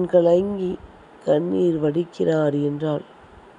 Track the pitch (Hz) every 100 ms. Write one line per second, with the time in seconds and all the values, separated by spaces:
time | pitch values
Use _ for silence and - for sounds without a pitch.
0 | 175 180 170 175 196 202 185 - - -
1 | - - - 151 170 190 180 160 151 151
2 | 170 - 175 160 151 143 143 147 156 147
3 | - - - - -